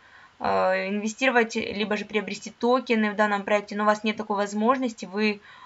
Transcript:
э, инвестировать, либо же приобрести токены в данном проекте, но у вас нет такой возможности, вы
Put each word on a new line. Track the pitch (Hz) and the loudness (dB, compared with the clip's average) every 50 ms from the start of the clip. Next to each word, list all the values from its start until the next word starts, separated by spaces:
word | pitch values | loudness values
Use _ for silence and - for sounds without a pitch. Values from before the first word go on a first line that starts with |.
| _ - - - - - _ - | _ -20 -20 -20 -20 -20 _ -6
э, | - 196 196 190 190 185 185 190 190 190 | -2 0 0 2 2 2 2 0 -2 -2
инвестировать, | 208 208 208 220 214 - 262 262 240 240 226 220 - | -4 -2 -4 -4 -4 0 0 4 4 4 2 2 0
либо | 220 - - - 202 214 202 220 196 | -6 -6 -4 -4 -4 -2 -2 -2 -4
же | 202 | -4
приобрести | - 214 208 202 196 202 - - 208 | -4 -4 -4 -4 -4 -8 -10 -10 -14
токены | - - 233 240 247 262 254 - 233 220 214 208 | -8 -2 2 2 2 2 2 2 2 2 2 0
в | 202 | 2
данном | 202 208 208 202 202 | 2 2 2 2 0
проекте, | 196 208 214 208 202 - 202 | 0 0 0 0 0 -2 -4
но | 208 | 0
у | 208 | 2
вас | 214 208 208 - | 2 2 2 0
нет | 214 214 | -4 -2
такой | 220 220 - 208 | -2 -4 -4 -2
возможности, | 196 202 202 202 214 214 233 277 262 262 233 220 - 190 | -2 -2 -2 -2 0 2 2 2 2 0 -4 -6 -8 -12
вы | 175 185 208 214 214 208 208 - - - - - | -8 -4 0 0 0 0 -2 -8 -20 -20 -20 -20